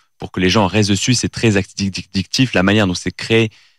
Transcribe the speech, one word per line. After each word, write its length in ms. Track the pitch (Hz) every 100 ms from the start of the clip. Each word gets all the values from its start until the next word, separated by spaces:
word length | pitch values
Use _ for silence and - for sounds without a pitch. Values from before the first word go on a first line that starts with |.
| _ _
pour 140 | -
que 80 | -
les 100 | 92
gens 180 | 110 92
restent 240 | 107 101
dessus. 240 | 98 -
C'est 120 | 120 92
très 300 | - 117 98
addictif. 960 | - - 98 - - 98 - - 127
La 100 | 92
manière 240 | 98 107 95
dont 60 |
c'est 180 | 87 -
créé, 380 | - - 113 110 _ _